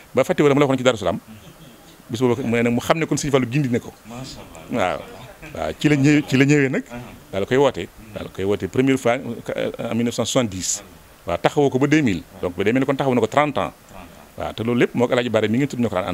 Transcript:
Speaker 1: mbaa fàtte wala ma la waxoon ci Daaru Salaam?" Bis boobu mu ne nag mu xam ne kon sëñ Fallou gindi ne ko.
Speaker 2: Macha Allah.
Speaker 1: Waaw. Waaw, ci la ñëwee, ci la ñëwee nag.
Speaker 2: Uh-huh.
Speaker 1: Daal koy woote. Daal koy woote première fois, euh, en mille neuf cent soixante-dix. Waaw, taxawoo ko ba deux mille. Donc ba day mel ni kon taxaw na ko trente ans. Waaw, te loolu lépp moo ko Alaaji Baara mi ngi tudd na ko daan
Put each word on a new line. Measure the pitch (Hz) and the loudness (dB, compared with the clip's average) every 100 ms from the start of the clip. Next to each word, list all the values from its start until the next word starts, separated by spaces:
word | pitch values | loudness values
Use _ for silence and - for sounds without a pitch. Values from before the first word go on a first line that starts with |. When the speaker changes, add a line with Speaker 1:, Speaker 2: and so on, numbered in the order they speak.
| - | -4
Speaker 1:
mbaa | 120 | -2
fàtte | 135 185 | 0 2
wala | 147 | 4
ma | 139 | 4
la | 143 | 4
waxoon | 135 | 4
ci | |
Daaru | 127 113 | 2 2
Salaam?" | 90 101 - 107 - - - - - - - | -2 -4 -8 -20 -20 -20 -20 -20 -20 -20 -10
Bis | 117 | 0
boobu | 127 120 | 0 2
mu | 131 117 | 0 0
ne | |
nag | 120 | 0
mu | 120 | 0
xam | - 165 | 0 0
ne | 156 | 0
kon | 151 | -2
sëñ | 147 | 0
Fallou | 135 123 | 0 2
gindi | 139 135 | 0 0
ne | 117 | -2
ko. | - - 110 | -4 -16 -16
Speaker 2:
Macha | 120 127 107 92 82 85 | -14 -14 -16 -18 -20 -8
Allah. | 120 92 73 | -2 -2 -2
Speaker 1:
Waaw. | - - - - - | -10 -18 -20 -20 -14
Waaw, | 82 80 - | -8 -8 -2
ci | 147 | 2
la | 147 | 4
ñëwee, | 135 151 147 | 6 4 4
ci | 131 | 2
la | |
ñëwee | 139 147 135 | 4 4 2
nag. | 175 - | -2 -6
Speaker 2:
Uh-huh. | 123 113 - - | -12 -16 -20 -10
Speaker 1:
Daal | 98 98 | -6 0
koy | 127 | 2
woote. | 139 85 95 - 107 | 2 0 -8 -14 -16
Daal | 104 - | -14 -12
koy | - | -6
woote | 98 101 92 | -2 -2 -2
première | 117 135 131 | 0 2 2
fois, | 117 127 120 117 - 110 | 0 -2 -4 -10 -8 -6
euh, | 113 - | -6 -6
en | 117 | -4
mille | 117 120 | -2 -2
neuf | |
cent | 117 | -2
soixante-dix. | 113 139 117 92 - - - - - - - | -2 0 0 -4 -6 -8 -10 -20 -20 -14 -6
Waaw, | 85 | 0
taxawoo | - 151 139 | 2 4 2
ko | 127 | 2
ba | 147 | 4
deux | 156 | 4
mille. | 131 85 - 95 | 4 0 -6 -8
Donc | 90 87 | -6 0
ba | |
day | 98 | 2
mel | 127 | 2
ni | 135 | 2
kon | 139 | 0
taxaw | 139 | 0
na | 123 | 2
ko | 107 | 2
trente | 147 151 104 | 2 0 -2
ans. | 82 - - 95 90 - - - | -6 -8 -20 -20 -20 -20 -18 -10
Waaw, | 78 | -8
te | 76 | -4
loolu | 110 120 | -2 0
lépp | 180 | 0
moo | 139 120 | 2 0
ko | |
Alaaji | 123 123 | 0 0
Baara | 110 107 | 0 2
mi | 117 | 0
ngi | 143 | 0
tudd | 123 | -2
na | 113 | -2
ko | 92 | -2
daan | 98 | -2